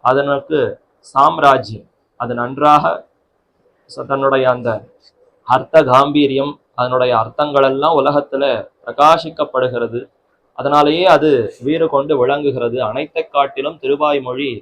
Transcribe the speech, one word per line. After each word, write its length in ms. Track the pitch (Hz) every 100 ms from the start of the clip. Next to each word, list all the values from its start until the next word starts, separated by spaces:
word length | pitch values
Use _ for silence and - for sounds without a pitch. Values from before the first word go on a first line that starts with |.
அதனுக்கு 560 | 120 135 143 139 139 156 117 - _ _ -
சாம்ராஜ்யம், 800 | 135 147 165 143 131 107 110 - _ _ _
அது 120 | 120
நன்றாக 500 | 120 120 139 147 147 160 - - _ _ _ _ _ _ _ _
ச-, 160 | - 139
தன்னுடைய 380 | 139 135 135 131
அந்த 200 | 123 120 113 - _ _ _ _ _ -
அர்த்த 300 | 131 135 160
காம்பீரியம், 680 | 139 127 143 147 143 131 143 147 _
அதனுடைய 380 | - 123 127 127 117
அர்த்தங்களெல்லாம் 800 | 113 - 147 139 135 135 151 160
உலகத்துல 480 | 135 147 143 135 139 117 - _
பிரகாசிக்கப்படுகிறது. 1200 | - 117 147 165 160 - 147 131 127 120 117 117 135 _ _ _ _ -
அதனாலேயே 480 | 131 147 147 160 185
அது 240 | 156 151 135 107 -
வீறு 260 | 120 156 160
கொண்டு 260 | 143 143 147
விளங்குகிறது. 640 | 127 143 147 127 120 123
அனைத்தை 400 | 113 120 151 165
காட்டிலும் 560 | 160 143 139 135 143 160
திருவாய்மொழி 680 | 135 139 151 143 127 127 143 113